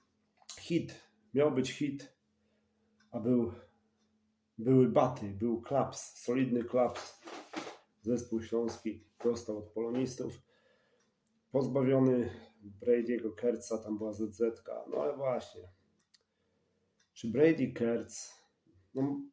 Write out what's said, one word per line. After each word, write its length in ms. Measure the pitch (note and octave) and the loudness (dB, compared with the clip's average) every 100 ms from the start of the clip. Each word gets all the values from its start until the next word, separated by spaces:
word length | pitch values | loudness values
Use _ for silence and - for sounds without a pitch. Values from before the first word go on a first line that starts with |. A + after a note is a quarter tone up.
| _ _ _ _ - - | _ _ _ _ -20 -14
Hit, 360 | - E3+ - - - _ _ | -2 -2 -2 -10 -20 _ _
miał 180 | C3 D3+ | 2 4
być 200 | C3 B2+ | 2 0
hit, 440 | - C#3+ C#3 - _ _ _ _ _ _ _ _ _ _ | -2 -4 -4 -12 _ _ _ _ _ _ _ _ _ _
a 80 | A#2 | -4
był, 320 | A2 B2 A2 F#2+ - _ _ _ _ _ _ _ _ - | 2 2 2 -4 -16 _ _ _ _ _ _ _ _ -4
były 300 | A2+ C3 A#2+ | 4 6 8
baty, 360 | C#3+ C3 C3 G2+ | 6 2 0 -6
był 360 | G2 A#2 A#2 | -2 0 -2
klaps, 640 | - C#3 - - - - | 0 0 0 -4 -12 -8
solidny 400 | - B2+ B2 A#2+ | -2 0 2 0
klaps. 580 | A#2 B2 A#2+ - - - - - - - - - _ _ | 0 2 2 0 -10 -12 -16 -14 -12 -10 -10 -14 _ _
Zespół 400 | G#2+ A#2+ - A2+ | -2 -2 -2 -6
śląski 640 | G#2+ A2+ A#2 A2 A2 G2+ - - | -2 -2 -2 -4 -8 -8 -12 -4
dostał 340 | A#2 A#2 - G#2 | -2 0 -4 -8
od 140 | G#2+ | -8
polonistów. 680 | A2 A#2 B2 C3 - B2+ - _ _ _ _ _ _ _ _ _ _ _ | -6 -2 -2 -2 -4 -8 -10 _ _ _ _ _ _ _ _ _ _ _
Pozbawiony 800 | C#3 A#2+ C3+ C3 C3+ C3 B2 G#2 - - _ G#2 G2 | 0 0 2 4 6 6 4 0 -6 -16 _ -20 -4
Brady'ego 540 | A#2 A#2+ A2+ A#2+ A2 - | 2 2 2 -2 -2 -2
Kertza, 420 | B2 A2+ - A2 | -2 -2 -2 -6
tam 200 | G#2+ G#2 | -4 -4
była 160 | A2 | -4
Z 220 | G#2 A2 G#2 | -4 -6 0
Z 260 | A#2 A2+ | -2 -2
K, 240 | - A2+ A#2 | -8 -10 -6
no 80 | C3 | -2
ale 200 | D3 C3 | -2 -2
właśnie. 440 | C3+ A#2 - - F#2+ - _ _ _ _ _ _ _ _ _ _ _ _ _ | -2 -2 -4 -14 -20 -20 _ _ _ _ _ _ _ _ _ _ _ _ _
Czy 140 | - A2+ | -10 -2
Brady 440 | A#2 D#3+ D#3+ B2 | 6 6 6 0
Kertz, 600 | - A#2 A#2 G#2 - - - _ _ _ _ _ | 0 0 0 -4 -10 -12 -16 _ _ _ _ _
no 280 | C3+ C#3 C#3+ - | -2 -2 -2 -6